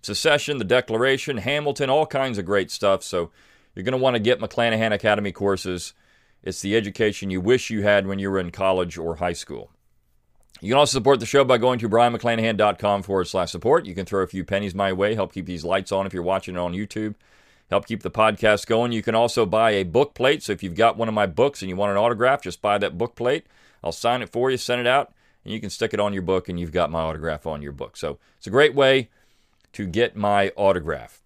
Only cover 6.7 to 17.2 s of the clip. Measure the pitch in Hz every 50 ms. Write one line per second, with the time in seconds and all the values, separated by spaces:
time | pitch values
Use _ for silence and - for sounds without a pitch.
6.7 | 104 117 104 101 92 - 113 107 98 - 101 98 92 92 90 104 127 127 - -
7.7 | 113 104 101 104 104 101 95 95 98 98 98 98 95 95 90 85 - - 95 95
8.7 | 95 92 90 85 82 87 80 82 82 78 87 87 87 - - - 71 58 50 -
9.7 | _ _ _ _ _ _ _ _ _ _ _ _ _ _ _ _ _ - - 98
10.7 | 123 139 147 139 135 131 107 135 139 117 117 - - 139 139 127 127 117 113 127
11.7 | 127 117 117 110 101 113 120 120 117 104 - 120 117 113 110 113 110 98 107 104
12.7 | 98 - 107 104 101 101 92 98 98 95 90 - - 95 87 82 - 87 85 117
13.7 | 147 175 143 104 85 92 92 - 101 95 92 - - 95 90 - 104 98 101 98
14.7 | 85 98 101 98 95 92 98 104 113 110 95 - _ 95 87 - 90 82 76 85
15.7 | 92 98 95 - 98 95 98 95 92 90 85 90 95 95 - - 90 87 87 87
16.7 | 87 95 107 101 - 110 107 107 104 _